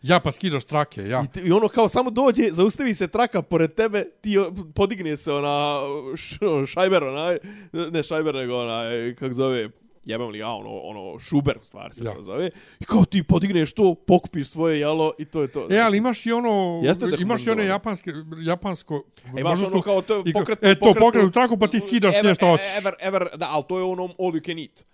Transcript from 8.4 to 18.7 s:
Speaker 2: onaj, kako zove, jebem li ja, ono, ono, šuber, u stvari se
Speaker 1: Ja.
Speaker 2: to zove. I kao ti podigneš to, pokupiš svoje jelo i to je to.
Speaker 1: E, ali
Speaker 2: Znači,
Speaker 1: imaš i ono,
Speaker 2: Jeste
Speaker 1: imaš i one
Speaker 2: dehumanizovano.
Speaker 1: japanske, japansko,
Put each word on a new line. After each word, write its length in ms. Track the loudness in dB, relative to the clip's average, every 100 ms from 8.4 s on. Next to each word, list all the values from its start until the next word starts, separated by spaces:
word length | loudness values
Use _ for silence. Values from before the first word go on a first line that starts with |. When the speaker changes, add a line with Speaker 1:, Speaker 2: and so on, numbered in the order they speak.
| -4 -4
Speaker 2:
onaj, 580 | -4 -4 -4 -4 -6
kako 200 | -6 -8
zove, 340 | -2 0 0 -4 -10 _ _
jebem 240 | -10 -8 -8
li 100 | -8
ja, 100 | -8
ono, 220 | -8 -10
ono, 460 | -12 -12 -12 -14 -14
šuber, 400 | -2 0 0 -4
u 60 |
stvari 300 | -10 -18 -18
se 100 | -12
Speaker 1:
Ja. 80 | -10
Speaker 2:
to 100 | -10
zove. 280 | -10 -6 -6 -8 -20 _
I 40 |
kao 200 | -2 2
ti 180 | 4 2
podigneš 500 | 0 0 2 0 -2
to, 220 | 2 2 2
pokupiš 520 | 2 2 2 -8 -8
svoje 300 | -2 0 0
jelo 340 | 0 0 0 -2
i 60 |
to 180 | -8 -4
je 60 | -4
to. 120 | -4
Speaker 1:
E, 20 |
ali 120 | 0 2
Speaker 2:
Znači, 200 | 4 2
Speaker 1:
imaš 300 | 0 -2 -2
i 60 |
ono, 480 | -2 0 0 0 0
Speaker 2:
Jeste 220 | 0 0
Speaker 1:
imaš 60 | 0
i 40 |
one 20 | -2
Speaker 2:
dehumanizovano. 440 | -2 -2 -2 0
Speaker 1:
japanske, 480 | 0 -2 -4 -8 -8 -12 -14 -8
japansko, 640 | -4 -4 -4